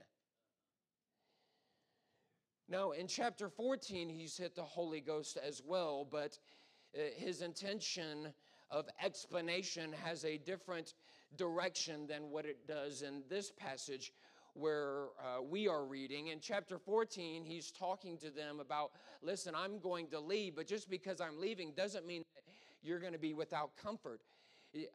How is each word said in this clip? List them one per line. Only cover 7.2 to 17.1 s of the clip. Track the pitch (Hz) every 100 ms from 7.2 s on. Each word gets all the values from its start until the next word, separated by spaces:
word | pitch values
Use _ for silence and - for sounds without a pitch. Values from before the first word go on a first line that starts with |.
| 185 165
intention | 170 160 196 214 - - 160 151 151 - - - -
of | 147 147 -
explanation | 190 - - 175 170 175 185 - 160
has | 151 165 165 156
a | 156
different | 143 185 185 170 165 - - - - 147
direction | 180 165 170 - - 151 147
than | 147 151
what | 151 151
it | 135 143
does | 151 143 135
in | 143 143 135
this | 190 202
passage | - 165 131 - 135 135 - - - - 147
where, | 156 151 143 139 139 -
uh, | 131 127
we | 135 185 208
are | 156
reading. | 139 135 135 143 156
In | 156
chapter | 151 208 180 180
fourteen, | - 214 226